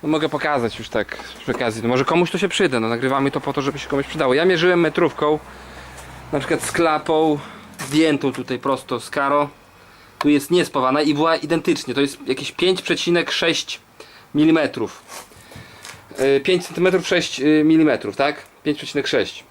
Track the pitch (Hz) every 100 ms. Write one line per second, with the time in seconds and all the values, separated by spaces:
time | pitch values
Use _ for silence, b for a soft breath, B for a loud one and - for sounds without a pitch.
0 | 151 156 151 147 156 143 117 - 113 117
1 | 104 - - - - 123 123 110 113 127
2 | 135 165 175 180 190 - 185 127 113 117
3 | 131 135 139 135 143 139 139 143 - 139
4 | 139 160 135 131 175 175 175 175 160 151
5 | 170 - 151 151 - B B B B B
6 | B B - 151 - 156 - - 165 151
7 | 147 156 160 147 B B B - 135 151
8 | 160 143 139 127 123 127 139 131 - 123
9 | - - 139 143 143 - - B B B
10 | B B 147 147 143 175 165 147 127 139
11 | 151 147 160 160 147 165 160 165 - 123
12 | 143 - - 131 143 - 180 185 - 180
13 | - 175 - - 170 151 - - - -
14 | B B B 147 156 160 143 - 107 -
15 | - B B B B B B B B B
16 | B - 135 139 139 180 175 - 185 180
17 | 170 180 160 - 143 156 151 160 156 113
18 | 107 98 139 147 - _ - 147 131 143
19 | 135 131 95 - -